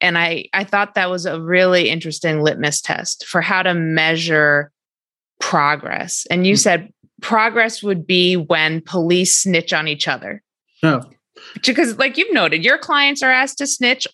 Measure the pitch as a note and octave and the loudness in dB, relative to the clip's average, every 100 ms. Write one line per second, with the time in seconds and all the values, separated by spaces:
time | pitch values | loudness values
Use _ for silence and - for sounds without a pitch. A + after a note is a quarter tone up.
0 | F3+ E3+ E3+ D#3 - F#3+ G3 G3+ G3+ G3+ | -2 0 0 -4 -4 -4 0 -2 0 -2
1 | F3+ F3+ E3+ E3 E3 F3+ F#3 F3+ B2+ E3 | -2 -2 -6 -6 0 2 4 4 2 -2
2 | D#3+ - E3 D#3 D3+ - D3 - - - | -6 -4 -2 0 0 0 -2 -2 -4 -4
3 | - - - F3 F3+ F#3 F#3 F3 D#3+ D#3+ | -6 -10 -4 -2 0 0 0 0 0 0
4 | D#3+ E3 E3 D#3 D3 D3 D3 _ _ _ | 2 0 0 2 4 2 -2 _ _ _
5 | _ _ _ - - E3 C#3+ D3+ - - | _ _ _ -10 -2 2 2 0 -4 -8
6 | F3+ - - F3 F#3 G3+ G3+ E3+ G3 _ | -6 -8 -4 0 2 4 2 0 -4 _
7 | _ _ - A3+ A3+ A3+ A3 - G3+ F3+ | _ _ -2 0 2 2 0 -2 -4 -2
8 | D3+ F3+ F3+ F3+ D3+ D#3+ D#3 D#3+ - F3+ | 0 2 2 2 2 2 2 -2 -4 -2
9 | E3 F3+ F#3 - G3 E3 E3 D#3+ D3+ D3 | 2 2 2 0 2 0 0 -2 -2 -4
10 | D3+ B2+ - G#3 _ _ _ _ D#3+ B2+ | -4 -6 -8 -14 _ _ _ _ 0 0
11 | - _ _ - - - - C4+ B3 A3 | -4 _ _ -20 -20 -6 -2 0 0 0
12 | C4+ - A4 C#4 E3 D#3+ G#3+ D4 - C#4+ | -2 -2 0 2 2 0 0 0 0 0
13 | C#4 C#4+ C4 B3+ C4+ - C#4 - B3 B3+ | 0 0 2 2 0 -4 -6 0 0 0
14 | - | -4